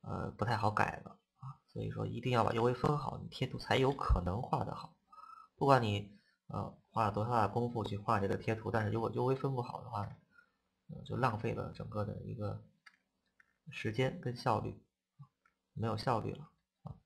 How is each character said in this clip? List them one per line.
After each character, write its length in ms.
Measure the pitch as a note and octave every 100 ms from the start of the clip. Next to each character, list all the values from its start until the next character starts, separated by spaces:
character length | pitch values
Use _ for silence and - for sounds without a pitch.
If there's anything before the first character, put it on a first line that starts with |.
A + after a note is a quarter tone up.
呃， 280 | - F2+ -
不 120 | -
太 140 | A2 A2
好 120 | A2
改 300 | A2 - -
了 140 | - - _ _
啊， 180 | C3 - _
所 140 | A2+
以 80 | G#2+
说 160 | A2 G#2+
一 140 | A2
定 100 | B2+
要 140 | B2
把 80 | G#2
U 100 | A#2
V 120 | A#2+
分 240 | B2+ D3+ D3
好， 200 | C#3 -
你 100 | -
贴 180 | - C3
图 120 | A#2+
才 200 | - A2+
有 120 | C3
可 280 | C#3 - -
能 220 | F2 G2
画 220 | C3+ C#3+
得 100 | -
好。 200 | - - _ _ - - - - _
不 80 |
管 180 | C#3 C3+
你， 360 | A2 G2+ G2+ - _ _ _
呃， 300 | G#2 - - _
花 160 | - G#2+
了 60 |
多 120 | G2+
大 220 | A2 A#2+ G2+
的 20 |
功 240 | A#2 A#2+
夫 120 | A#2+
去 120 | G2+ G#2
画 240 | - G#2+
这 80 | G2
个 80 | G2+
贴 180 | -
图， 160 | A2 -
但 140 | A2+
是 60 | G#2+
如 100 | A2
果 100 | A2+
U 120 | A#2
V 100 | B2
分 200 | C3+ C#3
不 80 | C3
好 200 | A#2+ -
的 60 | A2+
话， 140 | A2+ G2+ - _ - _ _ _ _ _
呃， 120 | -
就 120 | - A2
浪 220 | B2+ G#2+
费 160 | A2+
了 180 | G#2 G2
整 160 | - G#2+
个 160 | A2
的 180 | G#2 -
一 120 | -
个 300 | A2 G#2 G#2+ - _ - _ _ _ _ _ _ _ -
时 220 | - A#2+
间 260 | G#2+ C3 -
跟 120 | B2
效 260 | A#2+ C3 G#2+
率， 220 | A2 - _ _ _ _ C#3 _ _ _ _
没 120 | - A2+
有 120 | G#2
效 220 | C3 A2+
率 120 | G#2
了 180 | - D3+ _ _ _
啊。 120 | - -